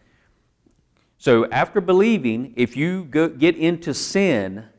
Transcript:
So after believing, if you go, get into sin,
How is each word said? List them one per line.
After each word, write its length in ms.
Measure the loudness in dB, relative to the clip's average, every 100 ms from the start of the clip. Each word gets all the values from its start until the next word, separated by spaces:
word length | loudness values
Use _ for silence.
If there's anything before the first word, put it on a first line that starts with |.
| _ _ _ _ _ _ _ _ _ _ _ _
So 320 | 2 4 4
after 320 | 0 -2 -2
believing, 720 | 2 2 4 2 0 -4 -6 -2
if 220 | -2 -2
you 280 | -4 -4 -4
go, 220 | -2 -2
get 300 | 2 0 2
into 360 | -2 -2 -6
sin, 720 | -8 -4 0 0 0 -2 -8 -16